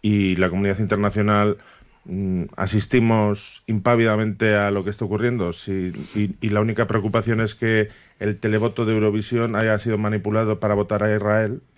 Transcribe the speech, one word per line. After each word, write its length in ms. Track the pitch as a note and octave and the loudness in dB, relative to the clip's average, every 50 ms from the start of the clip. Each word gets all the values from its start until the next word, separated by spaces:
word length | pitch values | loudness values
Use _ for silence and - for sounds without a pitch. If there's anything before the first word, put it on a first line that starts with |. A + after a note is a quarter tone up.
y 320 | - G#2 G#2 G2+ G2 F#2+ F#2 | 0 2 2 2 2 2 2
la 160 | F2 F#2 F2+ | 2 0 0
comunidad 300 | E2 F#2+ G2+ G2+ G2 F#2+ | 0 0 0 0 0 -2
internacional, 760 | A2 F#2+ G#2 G2+ G#2 G2+ F#2 G#2+ G#2 G#2 G#2 G#2 G#2 G#2 G2 - - - - - - _ _ _ _ | 0 -2 0 0 0 0 0 0 2 2 4 4 2 2 0 -2 -8 -20 -20 -20 -20 _ _ _ _
mm, 400 | - F2 F#2+ G2 F#2+ F#2 F2+ E2+ - - | -10 -8 -6 -4 -2 -2 -2 -4 -6 -6
asistimos 1040 | - F#2+ F#2 G#2+ G#2+ G#2+ - - B2+ A2+ A#2 A2+ A2 G#2+ G#2 G#2 G#2 - - - - _ - | -6 -4 0 0 0 0 2 2 2 4 4 4 2 2 0 -2 -4 -8 -18 -20 -18 _ -4
impávidamente 880 | A2+ G#2 F#2+ A#2+ A#2+ A#2 A2+ A2+ G#2+ G#2+ A2 G#2+ G2+ - A2 A2 G#2+ | -4 0 2 2 4 4 4 2 2 0 0 -2 -2 0 2 2 4
a 160 | G#2 G2+ G2+ | 4 2 2
lo 100 | G2+ G2+ | 0 -2
que 80 | F#2 G2 | -2 -4
está 140 | G#2 - - | -6 -6 -6
ocurriendo, 480 | F#2 G2+ G#2 A2+ A#2+ B2 A#2 F#2+ F2 | -4 -2 0 0 0 0 0 -2 -4
si, 400 | E2 - - - F#2+ F#2+ F#2 F2+ E2+ - - - - | -4 -8 -8 -6 -4 -4 -4 -4 -6 -8 -14 -8 -4
y, 180 | G#2+ G#2 G2 F#2+ - | -4 -4 -4 -4 -6
y 80 | - A2 | -4 -2
la 140 | G2+ G#2 | 0 0
única 260 | G#2+ A2+ A2 - A#2 G#2 | 0 0 0 -2 -2 0
preocupación 520 | G#2+ A2+ G2 G#2+ G2+ A#2 G#2+ A2+ A#2 A2 | 0 -2 -2 0 0 0 0 0 0 0
es 140 | A2+ G#2 G#2+ | 0 -2 -4
que 360 | - - A2+ A2+ A2 G#2+ G#2+ - - - _ _ _ | -4 -2 0 2 2 0 0 -4 -20 -20 _ _ _
el 180 | - G#2 G#2 - | -4 -4 -4 -2
televoto 460 | - A2 G#2+ G#2+ G#2+ A#2 G#2 - A#2 | -2 0 0 2 0 0 -2 -2 -2
de 100 | A2 A2 | 0 2
Eurovisión 600 | A2 G#2+ G#2+ G2+ A2 G#2 - B2 A#2+ A#2 A2+ A2 | 2 2 2 2 0 -4 -2 -2 -2 -2 0 0
haya 240 | G#2 A2 A2+ G#2+ G#2 | 0 2 2 0 0
sido 180 | - A#2 A2 | 0 -2 -2
manipulado 640 | G#2 G#2+ G#2 G#2+ G#2 F2+ G#2 G#2+ A2 A2+ G#2+ A2 - | 0 0 0 -2 -2 -2 0 0 0 0 0 0 0
para 160 | - G#2 G#2 | 0 0 2
votar 300 | G2+ G#2 - G#2+ G2+ G#2 | 0 0 0 0 0 0
a 100 | G#2+ G#2+ | 0 0
Israel 460 | G#2+ G2+ G#2 G#2 G#2+ A2 G#2 A#2+ C3 _ _ _ | 0 0 2 2 2 2 0 -4 -8 _ _ _